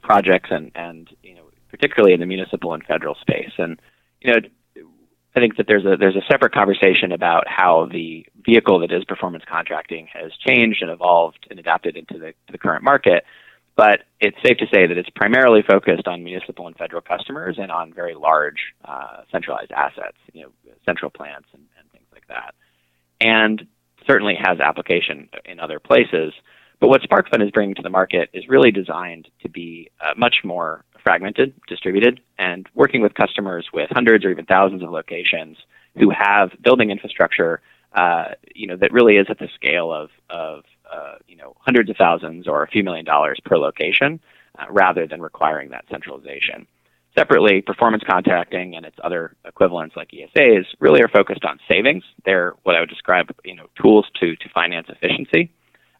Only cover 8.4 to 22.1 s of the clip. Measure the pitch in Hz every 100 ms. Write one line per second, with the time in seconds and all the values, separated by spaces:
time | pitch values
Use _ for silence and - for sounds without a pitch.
8.4 | - 113 104 92 82 90 - - 92 82
9.4 | - 85 85 78 - 82 80 85 82 -
10.4 | 131 123 113 101 82 85 90 85 82 -
11.4 | - 92 85 85 87 80 78 82 80 -
12.4 | _ 95 101 80 135 139 - 87 - -
13.4 | _ _ _ - 107 101 _ - 104 -
14.4 | 127 117 110 101 87 87 90 - 104 127
15.4 | 127 110 101 98 - 85 - 87 87 92
16.4 | - - 87 - 85 85 - 90 - 143
17.4 | 175 - 95 82 80 82 87 78 76 78
18.4 | 76 73 - - - 67 69 - - 87
19.4 | 82 57 50 69 69 - 50 - _ 82
20.4 | 67 _ 60 _ - 85 76 - 73 71
21.4 | _ 69 _ _ _ _ _